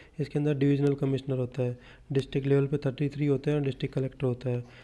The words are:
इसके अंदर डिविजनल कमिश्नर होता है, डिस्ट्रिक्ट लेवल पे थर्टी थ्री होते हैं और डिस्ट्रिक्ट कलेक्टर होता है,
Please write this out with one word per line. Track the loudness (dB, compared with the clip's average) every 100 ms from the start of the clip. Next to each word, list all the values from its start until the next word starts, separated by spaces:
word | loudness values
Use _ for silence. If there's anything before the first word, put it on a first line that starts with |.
| -20 -6
इसके | -4 0
अंदर | 0
डिविजनल | 2 4 4 2
कमिश्नर | 2 0 0 -2 -2
होता | -2 -2
है, | -4 -4 -12 -20 -4
डिस्ट्रिक्ट | -2 -2 -2 2
लेवल | 2 4
पे | 0
थर्टी | -2 -2 -4
थ्री | 0 0
होते | 2 2
हैं | 0
और |
डिस्ट्रिक्ट | 0 -2 -4
कलेक्टर | -4 -4 -2 -2
होता | -2 -2
है, | -4 -6 -16